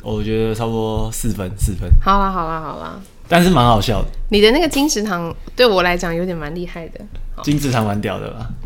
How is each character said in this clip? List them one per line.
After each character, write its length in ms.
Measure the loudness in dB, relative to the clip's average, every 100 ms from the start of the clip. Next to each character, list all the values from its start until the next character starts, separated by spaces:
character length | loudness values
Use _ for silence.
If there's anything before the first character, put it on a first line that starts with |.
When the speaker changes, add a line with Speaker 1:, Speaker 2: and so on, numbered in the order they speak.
Speaker 1:
我 200 | -6 -4
觉 240 | -2 0 0
得 80 |
差 120 | 0 -2
不 40 |
多 400 | 0 -2 -2 -2
四 200 | -2 -2
分， 200 | -2 -4 -2
四 140 | -2
分。 160 | -2 4 4
Speaker 2:
好 180 | 6 2
啦， 100 | 2
好 160 | -2 -4
啦， 140 | -6
好 180 | -8 -10
啦。 220 | -12 -14 -18 -20 2
Speaker 1:
但 160 | 4
是 60 | 6
蛮 160 | 6
好 160 | 6 4
笑 220 | 2 0
的。 60 | -2 -4 0
Speaker 2:
你 140 | 4
的 80 | 6
那 100 | 4
个 80 | 2
金 200 | 2 0
石 140 | 0
堂 320 | -2 -4 -6 -8 -14 2
对 100 | 4
我 160 | 4
来 140 | 2 0
讲 180 | -2
有 100 | -2
点 120 | -4 -4
蛮 180 | -6
厉 120 | -8 -10
害 200 | -10 -14
的。 120 | -14 -14 -10 -10
好。 80 | -6
Speaker 1:
金 160 | -2 0
石 120 | 2
堂 140 | 0
蛮 140 | 0 -2
屌 220 | -2 -4
的 100 | -8
吧？ 200 | -10 -10 -8